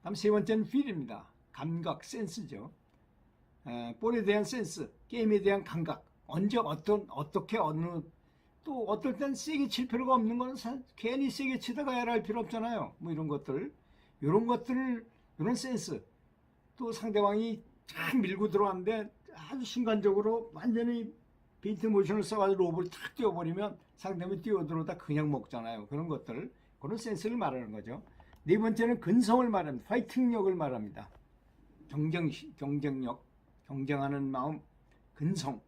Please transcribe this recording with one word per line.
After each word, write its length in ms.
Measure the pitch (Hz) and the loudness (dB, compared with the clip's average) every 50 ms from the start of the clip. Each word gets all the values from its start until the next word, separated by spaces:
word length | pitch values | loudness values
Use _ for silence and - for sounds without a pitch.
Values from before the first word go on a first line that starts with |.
다음 120 | _ 175 202 | _ -8 -8
세 160 | - - 214 | 0 2 4
번째는 360 | 208 208 208 - 220 220 214 | 4 4 4 2 2 0 0
필입니다. 600 | - - 269 285 269 196 160 131 110 110 107 - - _ _ _ _ | 2 2 0 2 2 -2 -6 -6 -6 -10 -14 -14 -20 _ _ _ _
감각, 520 | - - 135 160 165 170 160 - 139 - - | -12 -8 -6 -4 -4 -2 -2 -4 -4 -6 -8
센스죠. 680 | - - 247 214 170 - 233 180 - - 101 113 - - _ _ _ _ _ _ _ _ _ _ _ _ _ _ _ _ _ _ | -10 -6 -6 -6 -6 -6 -8 -10 -10 -10 -12 -14 -14 -18 _ _ _ _ _ _ _ _ _ _ _ _ _ _ _ _ _ _
에, 280 | 131 117 120 117 120 117 - | -10 -8 -8 -8 -10 -8 -2
볼에 240 | - 226 240 233 208 | 0 0 2 2 4
대한 200 | 202 208 214 202 | 4 4 4 2
센스, 460 | - 269 247 208 160 - 180 139 - - _ - _ | 0 -2 -4 -4 -6 -6 -8 -10 -10 -10 _ -16 _
게임에 340 | - 240 226 214 208 202 | -2 0 4 4 4 6
대한 200 | 185 196 196 196 | 6 4 2 2
감각, 420 | - - 143 170 160 147 131 - - _ _ _ _ | 0 -4 -4 -4 -2 -4 -4 -8 -10 _ _ _ _
언제 320 | - 131 165 196 208 226 240 | -6 -2 0 0 2 2 2
어떤, 460 | 220 147 156 151 - - 208 208 190 - | 0 0 -4 -4 2 2 2 2 2 -6
어떻게 480 | - 131 147 147 - 190 185 - 220 175 | -8 -8 -8 -4 -4 -4 -2 0 0 0
어느, 420 | 175 156 156 156 170 175 175 165 - - - _ _ _ _ _ _ _ _ _ _ | 2 0 0 -2 -2 -2 -4 -6 -8 -8 -16 _ _ _ _ _ _ _ _ _ _
또 200 | 320 277 254 226 | -8 -6 0 2
어떨 300 | 226 214 214 - 262 247 | 2 2 4 2 -2 0
땐 180 | - 285 277 269 | 0 0 -2 -2
세게 340 | - - 302 311 285 277 220 | -2 -4 -2 0 2 2 2
칠 180 | - - 254 - | 2 -2 0 0
필요가 260 | 226 240 262 254 262 | 0 0 4 6 6
없는 240 | 247 220 220 233 247 | 6 6 4 2 0
건 180 | 247 254 262 | -2 -4 -4
사-, 220 | 233 - 226 262 262 - - _ | -8 -8 -8 -8 -8 -10 -14 _
괜히 340 | - - 226 247 269 277 262 | -4 -2 0 2 2 0 0
세게 280 | - - 277 262 262 - | 0 -2 -2 -2 -2 -2
치다가 420 | - - 240 294 294 269 254 247 | -4 -4 -4 -4 -2 -2 0 0
에러할 220 | 240 233 240 220 | 0 2 2 0
필요 180 | - - 214 233 | 0 0 -2 -2
없잖아요. 540 | 220 226 233 226 220 240 233 208 135 - - _ | -2 -2 -4 -4 -2 -2 -2 -2 -4 -6 -8 _
뭐 140 | 160 170 | -6 -6
이런 160 | 160 151 160 151 | -4 -2 -2 -2
것들, 460 | 147 143 151 - 131 147 214 302 - - _ _ - _ _ _ _ _ | -2 -4 -2 -4 -4 -2 -4 -6 -10 -16 _ _ -20 _ _ _ _ _
이런 240 | - 143 175 214 233 | 0 4 4 4 6
것들을, 600 | 233 240 240 - - 254 254 262 254 247 226 - - _ _ _ _ _ - | 4 0 0 0 0 0 0 0 0 -2 -4 -6 -14 _ _ _ _ _ -2
이런 160 | 151 208 254 | 0 0 0
센스, 480 | 247 - 262 254 202 - - 147 113 - _ _ _ _ _ _ _ _ _ _ _ _ _ _ | 0 -2 -4 -4 -4 -4 -4 -8 -8 -8 _ _ _ _ _ _ _ _ _ _ _ _ _ _
또 160 | - 247 233 | -8 -6 -6
상대방이 680 | 214 - 214 226 202 208 202 202 208 214 226 233 220 214 - - - _ _ | -6 -4 -6 0 2 4 4 6 4 4 0 0 -4 -6 -8 -20 -20 _ _
쫙 300 | - - - - - 262 262 | -14 -10 -6 -4 2 2 4
밀고 300 | 202 175 190 190 208 208 | 4 2 2 0 0 2
들어왔는데 600 | - 196 208 202 185 185 180 202 226 220 214 220 _ _ _ - - | 4 4 4 4 2 0 0 0 0 -2 -2 -6 _ _ _ -20 -20
아주 300 | - - - 269 269 247 | -18 -12 -10 -8 -8 -6
순간적으로 880 | - - 247 240 220 220 208 196 208 196 202 208 220 226 233 226 - - | -4 -2 0 2 2 2 4 4 4 4 4 4 2 2 0 -2 -6 -12
완전히 580 | - - 247 220 233 233 240 240 233 226 - - _ _ _ _ _ _ _ _ _ | -4 0 2 2 2 2 2 0 -2 -4 -8 -10 _ _ _ _ _ _ _ _ _
페인트 260 | - 202 214 175 - 220 | -4 -4 -2 0 2 4
모션을 340 | 208 196 196 151 202 214 | 6 6 6 4 2 0
써가지고 420 | 190 - 220 214 196 196 196 190 185 | 0 0 2 2 4 4 6 4 4
로브를 240 | 175 160 175 180 180 | 2 4 0 -2 -4
탁 260 | - - - - - | -6 -10 -12 -12 -4
띄워버리면 600 | - 240 208 165 170 175 165 165 190 208 208 - - _ _ _ | 0 2 2 2 2 -2 -2 -2 -2 -4 -4 -6 -10 _ _ _
상대방이 440 | _ - 190 196 170 175 180 196 160 | _ -8 -6 -6 -6 -4 -6 -6 -4
뛰어들어오다 560 | - 226 208 190 160 147 160 165 160 147 180 | 0 0 0 0 0 -2 -2 -4 -2 -4 -6
그냥 340 | 175 - - 147 147 151 151 | -8 -4 -2 0 0 2 0
먹잖아요. 560 | 143 131 - - - 120 113 113 117 110 104 - | 0 -2 -4 -8 -10 -8 -8 -8 -8 -10 -10 -8
그런 200 | 139 147 165 165 | -6 -6 -4 -4
것들, 420 | 151 131 - - 113 131 190 254 - _ _ _ _ _ | -6 -6 -6 -8 -8 -8 -8 -10 -14 _ _ _ _ _
그런 180 | - 143 214 | -8 -8 -6
센스를 400 | 226 - 240 208 160 - 220 240 | -6 -4 -6 -6 -4 -4 -4 -2
말하는 360 | 240 202 147 131 127 120 107 | -2 -2 -2 -2 -4 -8 -8
거죠. 300 | 107 107 98 113 123 196 - - - - - - - - - | -10 -12 -10 -10 -12 -12 -12 -18 -20 -20 -20 -20 -20 -10 2
네 120 | 147 180 | 4 4
번째는 440 | 214 220 226 220 226 233 233 240 233 | 4 4 2 2 2 2 2 2 0
근성을 460 | - 165 202 247 233 202 233 254 254 240 | 2 4 4 6 6 6 6 6 6 4
말합니다. 380 | 214 190 170 151 135 117 - - | 2 0 0 -2 -6 -8 -6 -2
파이팅력을 680 | 214 247 233 233 - 254 254 240 233 226 190 196 185 | -2 -2 -2 -2 0 2 2 2 2 4 2 2 2
말합니다. 560 | 175 156 139 127 117 107 101 101 - 104 - - - _ _ _ _ _ _ _ _ - _ _ - - - | 2 0 -2 -2 -4 -6 -8 -10 -14 -16 -16 -18 -20 _ _ _ _ _ _ _ _ -20 _ _ -20 -20 -8
경쟁, 400 | 139 147 151 160 156 175 165 151 - - - - - | -4 -2 0 0 0 0 0 -2 -2 -4 -14 -18 -12
경쟁력, 680 | - 143 139 143 147 139 147 135 131 127 120 120 - _ _ _ _ _ _ _ _ _ | -8 -4 -2 -2 0 0 -2 -2 -2 -4 -6 -6 -8 _ _ _ _ _ _ _ _ _
경쟁하는 640 | - 135 135 135 135 147 139 139 139 143 143 139 135 | -10 -6 -6 -2 -2 0 0 0 -2 -2 -2 -2 -2
마음, 300 | 135 127 131 151 156 - - _ _ _ _ _ _ _ _ _ _ | -2 -2 -2 -4 -4 -6 -10 _ _ _ _ _ _ _ _ _ _
근성. 460 | - 151 165 190 165 131 135 127 104 _ | -4 -2 -2 -2 -2 -4 -6 -8 -8 _